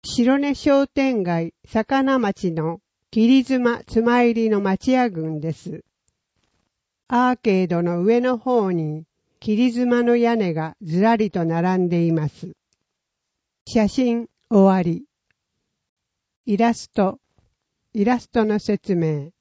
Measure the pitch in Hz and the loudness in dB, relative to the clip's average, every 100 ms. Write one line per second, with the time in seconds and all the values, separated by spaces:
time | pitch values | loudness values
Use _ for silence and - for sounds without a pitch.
0 | - - 240 277 285 269 302 277 277 - | -6 0 2 2 0 -2 2 2 2 0
1 | 269 240 175 170 165 _ _ 226 214 269 | 0 0 -2 -2 -4 _ _ -4 -2 0
2 | 269 262 214 - 185 165 160 165 _ _ | 0 0 -2 -4 -4 -4 -4 -6 _ _
3 | _ 226 226 269 247 262 240 240 - 226 | _ 0 4 4 2 0 0 -2 -4 0
4 | 233 240 240 226 220 208 196 190 - 254 | 2 2 2 2 0 0 0 -2 0 0
5 | 247 170 160 156 156 156 - 151 _ _ | 0 -4 -8 -6 -6 -8 -12 -14 _ _
6 | _ _ _ _ _ _ _ _ _ _ | _ _ _ _ _ _ _ _ _ _
7 | _ 247 254 247 226 190 180 175 175 175 | _ 0 0 0 0 0 2 0 -2 0
8 | 190 233 254 247 262 247 190 175 156 156 | 2 2 2 -2 0 0 0 -2 -4 -8
9 | 160 _ _ _ - 214 247 233 247 240 | -14 _ _ _ -4 0 0 0 0 2
10 | 240 240 233 233 190 160 160 - 175 170 | 2 2 2 0 -2 -4 -6 -10 -6 0
11 | 220 226 214 185 165 165 180 185 180 170 | 2 2 0 -2 -2 0 0 0 0 0
12 | 170 160 151 - 180 - _ _ _ _ | 0 0 -4 -8 -18 -18 _ _ _ _
13 | _ _ _ _ _ _ - 240 208 - | _ _ _ _ _ _ -4 0 0 0
14 | 247 233 233 _ _ 208 190 190 175 170 | 0 -2 -6 _ _ 4 4 4 0 -4
15 | 285 _ _ _ _ _ _ _ _ _ | -8 _ _ _ _ _ _ _ _ _
16 | _ _ _ _ - 202 233 226 - - | _ _ _ _ -4 0 0 0 -6 -2
17 | 190 - _ _ _ _ _ _ _ 220 | -2 -2 _ _ _ _ _ _ _ -2
18 | 202 247 - 240 214 208 - 202 - 175 | 0 0 -2 -2 0 0 -2 -4 -2 -2
19 | 160 151 147 _ | 0 -4 -8 _